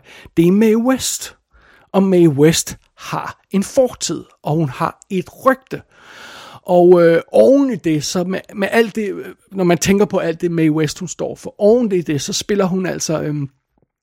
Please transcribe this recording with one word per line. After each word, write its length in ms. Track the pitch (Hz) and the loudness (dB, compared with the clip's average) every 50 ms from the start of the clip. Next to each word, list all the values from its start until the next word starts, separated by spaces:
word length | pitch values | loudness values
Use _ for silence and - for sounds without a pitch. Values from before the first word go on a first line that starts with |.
| - - - - - - - | -8 -14 -20 -20 -20 -6 0
det 100 | - 165 | 2 2
er 40 | 175 | 4
Mae 260 | 190 208 226 220 214 | 4 4 4 4 2
West. 580 | 233 226 254 262 247 - - - - - - - _ _ _ _ _ _ _ _ _ _ _ - | 2 2 0 -2 -2 -4 -6 -8 -10 -12 -14 -20 _ _ _ _ _ _ _ _ _ _ _ 0
Og 100 | 196 196 | 0 2
Mae 260 | 190 185 180 170 160 | 2 4 4 4 4
West 480 | 139 135 147 160 165 - - - - - _ _ _ | 4 4 2 2 2 0 -4 -8 -12 -18 _ _ _
har 440 | - - - - 151 151 - - _ _ _ | -20 -12 -10 -8 -8 -8 -10 -14 _ _ _
en 120 | - 190 196 | -4 -4 -4
fortid, 600 | - - 277 254 247 - - - - 170 - - _ _ _ - | -2 0 0 0 0 -2 -6 -8 -6 -6 -8 -10 _ _ _ -6
og 120 | - 151 | -4 -2
hun 140 | 165 160 135 | -2 -2 -4
har 300 | 127 - 170 - - _ _ - | -4 -4 -6 -6 -6 _ _ -8
et 360 | 202 180 180 - - - - | -6 -6 -6 -8 -8 -4 -2
rygte. 360 | 262 240 254 _ - - - - _ _ _ - - - - - - - - - - - - - | -2 -2 -2 _ -14 -14 -14 -14 _ _ _ -20 -20 -20 -20 -20 -20 -20 -20 -20 -20 -20 -10 -4
Og, 360 | - 180 175 175 180 185 175 | 0 2 4 6 6 6 6
øh, 200 | 170 165 165 165 - | 6 4 4 2 0
oven 440 | _ - 196 214 226 269 277 285 262 | _ 2 4 6 6 6 4 2 0
i 40 | 233 | -4
det, 280 | 151 - 170 156 151 143 | -4 -4 -2 -2 -2 -4
så 200 | - - 190 175 | -4 -6 -6 -4
med, 160 | 185 185 - - - - | -4 -6 -8 -10 -10 -8
med 120 | 208 196 190 | -6 -4 0
alt 240 | - 233 233 214 - | 0 0 0 0 -2
det, 180 | 220 214 196 175 | -6 -6 -6 -8
øh, 120 | 170 - - - _ _ _ | -10 -12 -14 -16 _ _ _
når 120 | 190 196 180 | -6 -2 0
man 140 | 175 170 | 0 0
tænker 280 | 165 - - 196 202 214 | 0 2 2 2 2 2
på 120 | - 196 | 0 -2
alt 240 | 185 151 165 165 170 | -4 -4 -4 -6 -4
det, 100 | - 175 | -4 -4
Mae 200 | 170 165 160 156 | -2 0 0 0
West, 280 | 151 156 160 143 - - | 0 0 -2 -4 -6 -8
hun 80 | 185 | -12
står 280 | 165 - - 156 - - | -12 -10 -10 -10 -10 -10
for, 200 | - - 185 - | -12 -16 -14 -4
oven 340 | - 214 202 226 247 247 208 | 0 2 4 4 4 2 0
i 100 | 196 180 | -2 -2
det, 200 | 165 - 151 139 | -2 -2 -4 -4
så 120 | - - - | -4 -6 -6
spiller 320 | - - - 208 202 196 | -6 -4 -2 -2 0 0
hun 200 | 175 180 190 185 | 0 -2 -4 -4
altså, 360 | 165 147 - - - 160 151 | -6 -6 -6 -6 -4 -4 -4
øhm, 280 | 147 151 151 147 139 131 _ _ _ _ _ _ _ _ _ _ | -4 -4 -6 -6 -8 -8 _ _ _ _ _ _ _ _ _ _